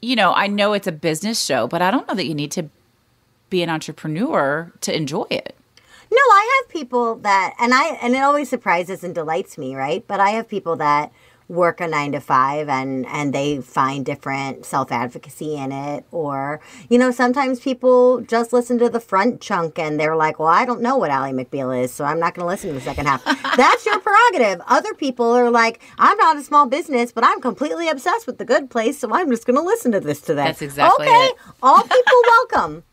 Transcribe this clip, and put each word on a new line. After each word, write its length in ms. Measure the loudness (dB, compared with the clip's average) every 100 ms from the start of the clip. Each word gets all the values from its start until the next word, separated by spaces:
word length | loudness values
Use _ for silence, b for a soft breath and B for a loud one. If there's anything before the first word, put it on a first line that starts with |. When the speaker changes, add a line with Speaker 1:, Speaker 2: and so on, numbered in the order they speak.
Speaker 1:
you 140 | -2 2
know, 180 | 2
I 140 | 2 0
know 260 | 0 0
it's 140 | 0 -2
a 40 |
business 520 | -4 -4 -2 -4 -4
show, 240 | -2 -2 0
but 140 | 0
I 100 | 0
don't 160 | 0 -2
know 80 | -6
that 100 | -4
you 80 | -4
need 160 | -6
to 180 | -6 -10 _ _ _ _ _ _ _ _
be 140 | -4
an 60 | -2
entrepreneur 1000 | -4 -6 -10 -8 -4 -2 0 0 -2 -6 _
to 140 | -6 -4
enjoy 300 | -4 -4 -4
it. 260 | -6 -8 -18 _ _ b b b
Speaker 2:
No, 60 | 2
I 440 | 6 6 4 -2
have 80 | -2
people 440 | -10 -4 -2 -2 -4
that, 380 | 0 0 0 -2
and 140 | 2
I, 240 | 2 2 -2
and 140 | -2 2
it 40 |
always 280 | 2 2 -2
surprises 540 | -6 -2 -2 -2 -8
and 100 | -8
delights 440 | -6 -4 -4 -6 -10
me, 180 | -10 -6
right? 300 | -4 -4 -4
But 120 | 0
I 100 | 0
have 160 | 0 -4
people 280 | -8 -4 -2
that 340 | 2 0 0 b b b b
work 320 | 0 0 0
a 80 | -4
nine-to-five 800 | -4 -4 -6 0 2 2 0 -2
and, 360 | -4 -2 -6 -6
and 240 | -4 -2
they 260 | -2 -2 -4
find 420 | -4 -2 -2 -2 -6
different 600 | -8 -6 -4 -4 -6 -6
self-advocacy 920 | -4 -2 -4 -6 -8 -20 -12 -8 -8
in 140 | -8
it. 320 | -8 -8 -10 -10
Or, 480 | -8 -6 -4 -6 -8 B B -2
you 80 | 0
know, 140 | 0
sometimes 480 | 0 0 0 -2 -4
people 600 | -4 -2 4 4 4 2
just 300 | 0 -2 0
listen 260 | -2 0 0
to 100 | 0
the 100 | -2
front 420 | -2 0 0 -2
chunk 360 | -6 -4 -4 -4
and 220 | -4 -2
they're 160 | 0 0
like, 240 | -2 0
"Well, 80 | 2
I 180 | 2 2
don't 160 | -2
know 140 | 0 0
what 140 | 0
Ally 200 | -2 -2
McBeal 500 | -6 -6 -6 -4 -2
is, 100 | -4
so 100 | -4 -4
I'm 140 | -2
not 140 | -2
gonna 140 | -4 -6
listen 220 | -6 -6
to 60 | -8
the 60 |
second 240 | -8 -6 -2
half." 160 | -2 0
Speaker 1:
<laughs> 320 | -4 -2 2
Speaker 2:
That's 280 | 4 4 0
your 140 | -2
prerogative. 640 | 2 4 4 4 0 0 0
Other 260 | 0 0 -6
people 360 | -6 -2 2
are 180 | 4 4
like, 300 | 4 2 -2 B B
"I'm 180 | 2 4
not 200 | 4 2
a 60 |
small 220 | 2 4 4
business, 460 | 2 -2 -2 -2
but 120 | 2
I'm 180 | 2 2
completely 480 | -4 -4 -4 -2 -2
obsessed 360 | -2 -2 -2 -4
with 120 | -10
The 60 | 0
Good 240 | 0 0
Place, 260 | -2 -2 -4
so 140 | -4
I'm 160 | -2 0
just 160 | -2 0
gonna 160 | 0
listen 300 | 2 -2 0
to 80 | -2
this 220 | -2 -6
today." 240 | -4 -2 -2
Speaker 1:
That's 160 | -4
exactly 420 | -10 0 4 4 4
Speaker 2:
Okay, 180 | 4 4
Speaker 1:
it. 100 | -2 B B
Speaker 2:
all 200 | 4 4
people 380 | 6 2 4 6
Speaker 1:
<laughs> 40 | 6
Speaker 2:
welcome. 560 | 4 4 -2 -2 -6 _